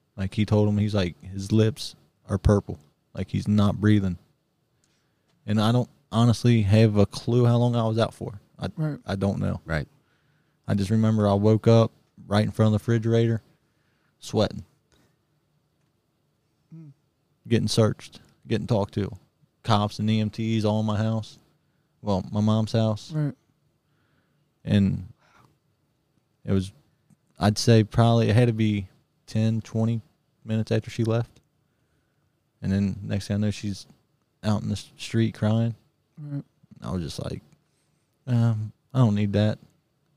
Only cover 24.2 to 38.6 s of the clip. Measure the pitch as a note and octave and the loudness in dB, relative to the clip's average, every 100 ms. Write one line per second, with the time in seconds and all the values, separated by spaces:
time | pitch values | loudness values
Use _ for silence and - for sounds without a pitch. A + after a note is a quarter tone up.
24.2 | _ _ _ _ - G#2 G2 F#2+ F#2 - | _ _ _ _ 0 2 2 0 -8 -20
25.2 | _ _ _ _ _ _ _ _ _ _ | _ _ _ _ _ _ _ _ _ _
26.2 | _ _ - G2 F#2+ - _ _ _ _ | _ _ -4 -2 -2 -10 _ _ _ _
27.2 | _ - G#2 G#2+ - A2+ G#2 - A#2 A#2 | _ -2 0 2 4 4 4 2 2 4
28.2 | A2 A2 A#2+ A2 A2 G#2 F#2+ _ _ _ | 2 2 2 2 0 0 -6 _ _ _
29.2 | - A2 A2 A2+ - A2+ A2+ A2+ - _ | -8 -2 -2 -2 -4 -2 -2 -2 -8 _
30.2 | _ _ A2 A2 G#2+ A2 - - A2+ A2+ | _ _ -6 -4 -2 -4 -4 -4 -2 -2
31.2 | A#2 _ _ _ _ _ _ _ _ _ | -4 _ _ _ _ _ _ _ _ _
32.2 | _ _ _ _ G2 G2 G2+ F#2+ G#2+ G#2 | _ _ _ _ -2 0 -2 -4 -6 -6
33.2 | - G#2 G#2 G2+ G#2 F#2+ - _ _ _ | -4 -2 -4 -4 -8 -10 -14 _ _ _
34.2 | _ _ G#2+ G2+ G#2+ G2+ - - - A2+ | _ _ -6 -4 -4 -8 -10 -18 -6 -2
35.2 | A2+ - G#2+ A2+ A2+ A2 _ _ _ - | -2 0 0 0 -2 -6 _ _ _ -20
36.2 | D3 C#3+ - _ _ - - F#2 D2+ - | -12 -12 -12 _ _ -16 -8 -8 -8 -10
37.2 | - - - _ _ _ _ _ _ _ | -10 -12 -14 _ _ _ _ _ _ _
38.2 | - A#2+ A#2 G#2+ | -4 0 2 0